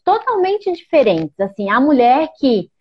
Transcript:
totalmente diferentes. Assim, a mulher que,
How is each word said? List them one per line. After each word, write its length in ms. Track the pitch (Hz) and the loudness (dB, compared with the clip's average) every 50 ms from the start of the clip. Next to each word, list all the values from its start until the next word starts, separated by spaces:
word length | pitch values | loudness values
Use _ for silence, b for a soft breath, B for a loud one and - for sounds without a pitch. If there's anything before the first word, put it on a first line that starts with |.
| - | -2
totalmente 680 | 349 403 427 415 508 466 381 359 381 403 415 - 381 | -2 -2 -2 -2 -4 -2 -2 -2 -2 -2 -4 -4 -6
diferentes. 640 | 349 - - _ 330 294 247 214 170 160 160 151 _ - | -8 -8 -6 _ 0 2 2 2 0 -2 -4 -6 _ -6
Assim, 320 | 196 196 - - 202 196 | -8 -6 -6 -6 -4 -2
a 80 | 214 247 | 0 0
mulher 500 | 269 302 294 247 240 240 254 294 320 311 - | 2 2 2 2 4 2 2 2 0 -4 -6
que, 320 | _ 285 254 226 190 170 - _ _ | _ -2 0 0 -2 -4 -6 _ _